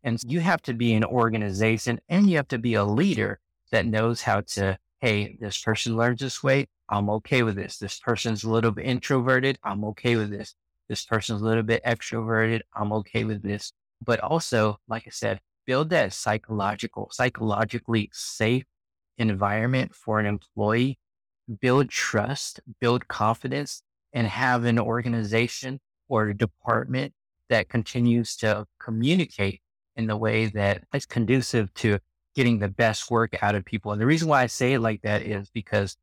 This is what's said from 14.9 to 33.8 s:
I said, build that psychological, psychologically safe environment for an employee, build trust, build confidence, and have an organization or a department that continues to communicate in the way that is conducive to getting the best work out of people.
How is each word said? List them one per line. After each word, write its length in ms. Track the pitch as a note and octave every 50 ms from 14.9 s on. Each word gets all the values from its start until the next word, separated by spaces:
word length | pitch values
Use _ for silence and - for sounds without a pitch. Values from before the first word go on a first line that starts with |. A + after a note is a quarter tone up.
| A2+ A2+ -
I 60 | -
said, 280 | - - - G#2+ G#2 G2+ _ _ _ _ _ -
build 240 | B2+ C3 D#3 D#3
that 220 | F3+ E3 A#2+ F#2 -
psychological, 960 | - - A2+ G#2+ A2 - - A2+ G#2 G2 G2+ G#2+ G2+ - A2+ _ G#2 G2+ -
psychologically 1000 | - - B2+ B2+ - - A2+ A2 G2+ G2 A2 G#2 - A#2 - - A#2 A2 G#2 G#2
safe 520 | - - - - - - A2 A2 B2 B2+ C#3+ _ _ _ _ _ _ _ _ _ _ -
environment 760 | A#2 A2 G#2 F#2+ G2+ G2+ G#2 G#2+ A2 B2 C3 C3 B2+ - -
for 260 | - _ - A2 G#2+
an 60 | G#2+
employee, 720 | G#2 G#2 G2+ - _ _ G#2+ G#2 G#2 A2 A#2 B2 C3+ C3 _ _ _ _ _ _ _ _ _ _ - A2+ G2+
build 300 | - B2+ B2+ C3+ C#3+ -
trust, 720 | - - - - - A2 G#2 B2 C#3 - - - - - _ - A2+ _
build 280 | B2+ A#2+ A#2+ B2 - _
confidence, 760 | - - G#2+ G#2+ A2+ - - C3 C3 C#3+ D3 - - - _ _ _ _ _ _ _
and 120 | A#2+ A#2
have 380 | G#2+ - B2+ B2+ B2+ B2+ A#2+ A#2
an 160 | A#2+ A#2 A#2+
organization 1000 | A2 A2+ A2+ A#2+ A2+ B2 A#2 A#2 A2 G2+ A2 A2+ A#2+ A#2+ - - - B2+ C3 C#3 _ _ _ _ _ _
or 220 | - A2 G#2+ G#2+
a 80 | G2+ G2+
department 760 | A#2 G#2+ _ _ _ - A2+ A2+ B2+ B2+ B2 B2+ C#3 C#3 _ _ _ _ _ _ _ _
that 200 | B2+ A2 F#2+ -
continues 680 | - A#2+ A2 - - B2+ A#2+ A#2+ A#2 A#2+ A2+ - - -
to 280 | - G#2+ G#2+ G#2 G#2 _ _ _
communicate 840 | - - A2+ A2 A#2 C3+ E3+ F#3+ E3 - - - G2+ G2 G2 - _ _ _ _ _ _ _
in 120 | - A2+ A2
the 100 | G#2+ G#2+
way 300 | A2+ A2 A2 A2+ A2 A2
that 380 | G2+ G#2+ G2+ G2+ G2 F#2+ - _ -
is 120 | C#3 -
conducive 680 | _ - B2+ A2+ G2+ B2+ C3+ A#2+ - - A#2+ G#2 F#2+ _
to 240 | - - A2 G2+ G2 _ _ _ _ _ _ _
getting 240 | - C3 A#2+ A#2 G#2+
the 100 | G2+ G2
best 400 | G2 - A#2+ A2 G#2+ - - -
work 260 | B2 A#2 A2+ G#2+ - -
out 140 | - G2+ G#2
of 100 | G#2 F#2+
people. 260 | - - G#2+